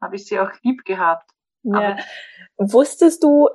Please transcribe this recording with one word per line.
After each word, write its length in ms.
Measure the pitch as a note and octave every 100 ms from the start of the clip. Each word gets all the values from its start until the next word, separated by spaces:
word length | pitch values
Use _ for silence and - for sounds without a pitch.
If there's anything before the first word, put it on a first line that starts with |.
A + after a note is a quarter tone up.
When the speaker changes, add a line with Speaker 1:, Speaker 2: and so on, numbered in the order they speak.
Speaker 1:
hab 140 | -
ich 120 | G3 -
sie 140 | F#3+
auch 120 | G3 -
lieb 220 | A#3+ B3+
gehabt. 440 | - F#3 E3+ E3 _ _ _ _
Speaker 2:
Ja. 120 | A#3+ G#3
Speaker 1:
Aber 200 | G3+ G3+ - - - - F3+ -
Speaker 2:
Wusstest 640 | G3+ A#3 C#4+ - E4+ E4
du, 260 | D4+ D4 D4